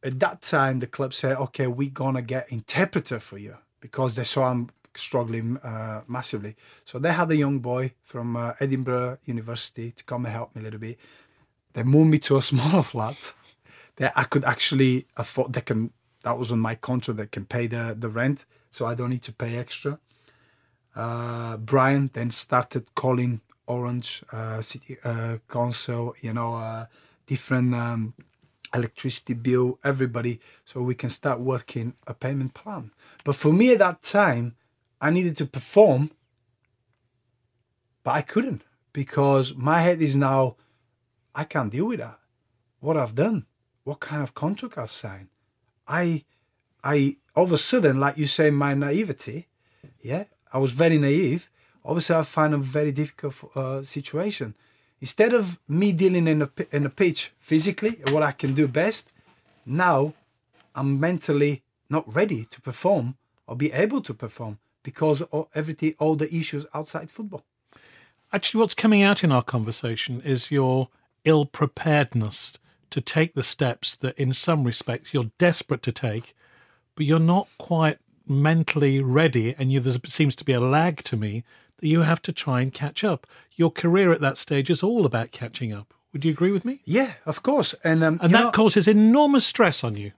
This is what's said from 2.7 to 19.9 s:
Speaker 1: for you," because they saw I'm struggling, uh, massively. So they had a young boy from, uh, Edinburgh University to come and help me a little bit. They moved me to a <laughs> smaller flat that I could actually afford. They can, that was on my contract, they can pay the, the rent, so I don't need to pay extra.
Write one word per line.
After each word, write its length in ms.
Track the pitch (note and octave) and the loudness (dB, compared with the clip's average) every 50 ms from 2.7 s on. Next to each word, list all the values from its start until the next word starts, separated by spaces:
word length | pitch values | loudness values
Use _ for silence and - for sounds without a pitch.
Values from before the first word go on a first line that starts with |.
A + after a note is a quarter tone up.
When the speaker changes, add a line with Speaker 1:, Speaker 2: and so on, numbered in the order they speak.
| - D3+ F#3 F#3+ - F3+ C#3 - B2+ A2 | -2 -2 -2 0 -2 -6 -6 -4 -10 -10
Speaker 1:
for 200 | - - - G2 | -12 -14 -18 -16
you," 180 | G#2 G#2+ - - _ _ _ _ | -18 -18 -20 -20 _ _ _ _
because 340 | - A#2 - - C3 B2+ A2 | -20 -14 -6 -4 -4 -4 -4
they 80 | B2+ A#2+ | -4 -4
saw 200 | - - C#3+ C3 B2+ | -2 0 0 0 0
I'm 200 | B2+ A#2+ A#2+ - _ _ _ _ _ | 0 -4 -6 -8 _ _ _ _ _
struggling, 640 | - - - - B2+ A#2+ A2+ A2+ A2+ A2+ A#2 B2 C3+ | -12 -10 -4 -4 -4 -4 -2 -6 -6 -4 -6 -6 -6
uh, 440 | - B2 A2 A2 A2 A2 G#2+ G#2+ - | -8 -12 -10 -10 -10 -10 -10 -12 -12
massively. 480 | - A#2+ B2+ B2 - - G#2+ G2+ G#2 G#2+ _ _ - - _ _ | -10 -10 -10 -8 -8 -10 -8 -10 -12 -16 _ _ -20 -20 _ _
So 140 | - - B2 | -16 -10 -4
they 140 | C3+ E3+ | -2 -2
had 180 | E3 E3 F3 D#3+ | 0 0 0 2
a 60 | D#3+ | 2
young 220 | D3+ C#3+ C#3 C#3+ C3+ | 2 2 0 0 -2
boy 320 | A#2+ B2 B2 B2+ C3 C3 _ _ _ | -4 -4 -4 -4 -4 -6 _ _ _
from, 320 | _ - B2 A#2 A#2+ A#2 | _ -12 -8 -6 -4 -4
uh, 160 | A#2+ A#2 A#2 A#2+ - | -4 -4 -6 -4 -4
Edinburgh 580 | C#3 C#3 C3+ C3 C3 C3 B2+ B2 B2 B2 B2+ - _ | -2 -2 -2 -2 -2 -2 -2 -2 -2 -4 -8 -10 _
University 680 | - A#2+ A#2 A2 A2+ A#2 A#2 - - _ - A2+ A#2 | -8 -8 -8 -8 -8 -8 -8 -10 -10 _ -12 -12 -12
to 120 | A#2 - - | -14 -16 -14
come 200 | - B2+ B2 B2 | -10 -8 -6 -6
and 80 | A#2 A2 | -6 -6
help 200 | A2+ A#2 - _ | -8 -10 -10 _
me 60 | A#2 | -14
a 40 | A2 | -14
little 140 | A2 G#2+ G#2+ | -12 -12 -12
bit. 180 | A2 A2 A#2+ _ _ - - _ _ _ _ _ _ _ _ _ _ _ | -12 -12 -14 _ _ -20 -20 _ _ _ _ _ _ _ _ _ _ _
They 100 | _ - | _ -2
moved 280 | A#2+ C3 C#3 D3+ D#3+ D#3+ | 2 4 6 6 8 6
me 80 | D#3 D3+ | 6 4
to 160 | - - C#3+ | 2 2 2
a 60 | C3+ | 2
<laughs> 100 | - - | 2 2
smaller 300 | C#3+ B2+ B2 D3+ E3+ F#3+ | 0 2 2 4 4 2
flat 520 | C#3 - - A#2+ A2 A2+ D3 - - - - _ _ - _ _ _ _ - - - _ _ | 2 0 -2 -6 -6 -6 -6 -10 -14 -16 -16 _ _ -20 _ _ _ _ -20 -20 -20 _ _
that 160 | - B2+ C3 - | -4 -4 0 0
I 80 | - B2 | 0 -2
could 200 | - - C#3+ C3+ | 2 0 0 2
actually 600 | B2+ B2 - - - D3+ C3+ C3+ B2+ B2+ B2+ - _ _ | 0 0 0 -2 0 2 4 4 4 2 0 -4 _ _
afford. 360 | - A2+ - - - B2+ B2+ B2 | -10 -8 -6 -2 -4 -4 -2 -2
They 80 | B2+ | -6
can, 300 | - - A#2 A2 A2 A2+ _ _ _ _ _ _ | -4 -2 -2 -2 -2 -4 _ _ _ _ _ _
that 160 | _ A#2+ A#2+ A#2+ | _ -6 -4 -4
was 140 | B2+ A2+ | -4 -2
on 80 | A#2+ A2+ | -2 -2
my 160 | A2+ A2+ A2+ | -2 -2 -4
contract, 420 | A2+ - - B2+ - - - A#2 A2 | -6 -6 -4 -4 -4 -4 -6 -6 -6
they 80 | G#2 | -8
can 180 | G#2 - G#2 F#2+ | -10 -10 -12 -12
pay 200 | _ - A#2+ A#2+ | _ -6 -4 -4
the, 300 | A2+ A#2+ A#2 A#2 A#2 A2 A2 | -4 -4 -6 -6 -8 -8 -8
the 100 | A#2 A2+ | -8 -8
rent, 360 | G#2+ A#2 B2 C3+ D3 C3+ - _ _ _ _ _ | -4 -2 -2 -2 -2 -4 -10 _ _ _ _ _
so 160 | - - B2 | -10 -8 -6
I 80 | A2+ A#2 | -6 -4
don't 160 | A#2+ B2 B2 | -6 -6 -6
need 120 | B2+ B2 | -6 -8
to 100 | - - | -8 -14
pay 240 | A2+ _ B2 A#2 A#2 | -10 _ -8 -6 -6
extra. 420 | A#2+ B2 - - - - C#3+ | -8 -8 -10 -12 -10 -8 -8